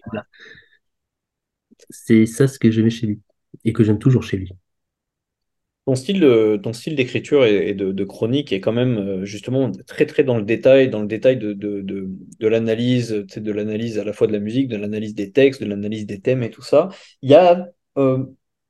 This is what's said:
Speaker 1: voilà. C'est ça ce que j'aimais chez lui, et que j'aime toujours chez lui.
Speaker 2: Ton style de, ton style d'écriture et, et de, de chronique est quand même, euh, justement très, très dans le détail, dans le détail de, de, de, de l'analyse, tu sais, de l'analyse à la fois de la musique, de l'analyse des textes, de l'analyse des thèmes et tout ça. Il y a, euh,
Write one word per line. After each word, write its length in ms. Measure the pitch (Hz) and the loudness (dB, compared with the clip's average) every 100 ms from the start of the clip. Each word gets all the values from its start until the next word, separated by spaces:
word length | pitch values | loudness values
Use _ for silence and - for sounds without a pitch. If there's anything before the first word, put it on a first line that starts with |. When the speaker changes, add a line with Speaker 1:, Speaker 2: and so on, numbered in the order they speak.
| - | -6
Speaker 1:
voilà. 200 | 107 - _ - - _ _ _ _ _ _ _ _ _ _ _ _ - | -12 -12 _ -20 -20 _ _ _ _ _ _ _ _ _ _ _ _ -20
C'est 360 | - - 113 110 | -14 2 4 4
ça 220 | - 135 | 2 -2
ce 120 | - | 2
que 120 | 117 | 2
j'aimais 180 | 110 110 | 2 0
chez 180 | 113 110 | 0 -4
lui, 120 | 104 _ _ _ - 120 | -6 _ _ _ -8 -4
et 80 | |
que 100 | 113 | 0
j'aime 160 | 107 107 | 2 2
toujours 240 | 135 127 | 2 0
chez 140 | - 98 | 0 -6
lui. 140 | 92 - _ _ _ _ _ _ _ _ _ _ _ _ - | -8 -14 _ _ _ _ _ _ _ _ _ _ _ _ -4
Speaker 2:
Ton 80 | 131 | -4
style 240 | - 196 | -2 4
de, 380 | 156 117 107 107 | 6 6 4 0
ton 120 | 107 | -2
style 220 | 113 - 151 | -8 -6 -4
d'écriture 480 | 127 113 - 147 | -2 -4 0 2
et, 260 | 123 101 87 | 4 4 0
et 40 | |
de, 180 | 98 95 | -2 -4
de 120 | 95 | -4
chronique 500 | 95 - 113 135 143 | -6 -6 -4 -2 -4
est 80 | 98 | -4
quand 100 | 104 | -2
même, 260 | 117 127 113 | -2 -2 -2
euh, 260 | 98 95 98 | -4 -6 -8
justement 460 | 104 - 127 127 92 - | -10 -6 -2 -2 -6 -14
très, 180 | - 151 | -2 -2
très 180 | - | 0
dans 140 | 135 120 | 0 0
le 60 | |
détail, 460 | 101 110 131 135 131 | -2 0 6 6 6
dans 120 | 107 | 0
le 60 | 104 | -4
détail 300 | 110 131 131 | 0 0 0
de, 160 | 104 | -2
de, 280 | 101 104 101 | -6 -6 -8
de, 260 | 98 98 95 95 - - | -8 -8 -10 -12 -16 -6
de 80 | 110 | 0
l'analyse, 800 | 113 113 110 120 127 117 107 98 | 0 0 0 0 0 -2 -6 -8
tu 60 | |
sais, 80 | - | -10
de 100 | 107 | -8
l'analyse 460 | 104 107 107 117 107 | -6 -4 -6 -6 -6
à 60 | |
la 100 | 101 | -6
fois 140 | 104 113 | -2 0
de 40 | |
la 80 | 104 | 0
musique, 280 | 104 123 135 | -2 -2 -2
de 100 | 107 | -4
l'analyse 380 | 104 107 107 107 | -6 -6 -6 -8
des 160 | 98 | -4
textes, 300 | 113 135 135 | 2 2 2
de 40 | 107 | -4
l'analyse 380 | 101 104 110 104 | -6 -6 -8 -8
des 160 | 98 | -6
thèmes 220 | 131 131 | -2 -2
et 80 | 113 | -4
tout 100 | - | -8
ça. 280 | - 143 185 - - _ | 0 2 2 -4 -20 _
Il 80 | 131 | 4
y 40 | 147 | 6
a, 320 | 180 180 185 - _ - | 8 4 0 -16 _ -2
euh, 260 | 135 131 131 - _ _ _ | 0 0 -4 -12 _ _ _